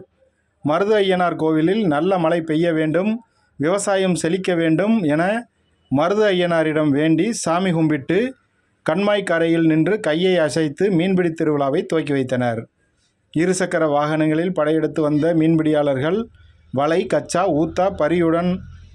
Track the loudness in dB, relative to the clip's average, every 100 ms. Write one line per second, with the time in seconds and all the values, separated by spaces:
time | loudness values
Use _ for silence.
0 | -8 _ _ _ _ _ -2 0 2 2
1 | 2 2 0 0 0 2 2 2 0 0
2 | 0 0 0 0 -2 0 0 0 0 0
3 | -2 -4 -8 _ _ -4 -2 0 0 0
4 | 0 0 -2 -2 -2 0 2 2 2 0
5 | 0 0 0 -2 -8 _ _ _ _ 0
6 | 0 2 2 2 0 0 0 0 0 2
7 | 2 2 0 -2 -2 0 0 0 0 0
8 | -2 -2 -2 -6 _ _ _ _ -2 0
9 | 0 0 0 0 2 2 2 2 2 0
10 | 0 0 2 2 2 0 -2 0 0 2
11 | 2 0 0 -2 -2 0 0 -2 -2 -2
12 | 0 -2 -2 -2 -2 -4 -8 _ _ _
13 | _ _ _ -2 0 0 -2 0 0 0
14 | 0 0 0 0 -2 -2 0 0 -2 -2
15 | 0 0 0 2 2 2 2 0 0 -2
16 | -2 -4 -6 -14 -20 _ _ -2 0 0
17 | 0 -2 0 -2 0 0 -2 0 -2 0
18 | 0 2 0 0 -2 -4 -8 -20 -20